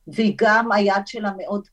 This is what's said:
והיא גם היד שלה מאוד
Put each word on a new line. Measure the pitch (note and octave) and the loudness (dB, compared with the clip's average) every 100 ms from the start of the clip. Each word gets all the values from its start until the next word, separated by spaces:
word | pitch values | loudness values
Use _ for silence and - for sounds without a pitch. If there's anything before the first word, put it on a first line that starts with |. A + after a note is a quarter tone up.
| - | -10
והיא | G3+ A3 - | 0 0 2
גם | G#3+ A3 A#3 | 4 4 2
היד | G#3 G3+ G3 G3 | 2 2 0 -2
שלה | A#3 G#3 F#3+ | -6 -6 -6
מאוד | E3+ G3+ - | -6 -8 -8